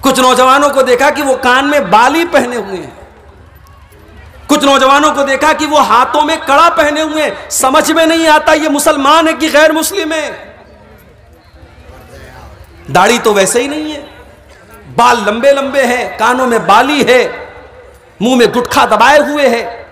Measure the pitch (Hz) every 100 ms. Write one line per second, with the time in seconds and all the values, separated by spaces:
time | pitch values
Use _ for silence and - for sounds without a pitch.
0 | 269 254 254 247 262 269 285 269 254 240
1 | 277 285 285 254 247 254 285 294 196 208
2 | 247 311 339 285 247 240 196 185 139 -
3 | - - - - - - - - - -
4 | - - - - - 294 277 277 262 277
5 | 302 285 277 262 302 302 302 294 247 220
6 | 262 294 302 320 294 285 330 330 302 302
7 | 311 311 285 - - - 262 294 294 320
8 | 320 330 330 302 302 311 302 285 320 302
9 | 269 320 320 320 311 277 311 311 311 392
10 | 320 320 285 - - - - - - -
11 | - _ _ - _ - - - - -
12 | - - - - - - - - - 156
13 | 202 240 226 202 190 240 277 302 311 294
14 | - - - - - - - - - -
15 | 240 240 202 220 277 277 269 277 240 247
16 | 208 - 220 254 254 226 165 202 277 294
17 | 226 247 196 - - - - - - -
18 | _ _ 220 254 226 240 240 - 240 214
19 | 240 294 285 294 269 233 214 - -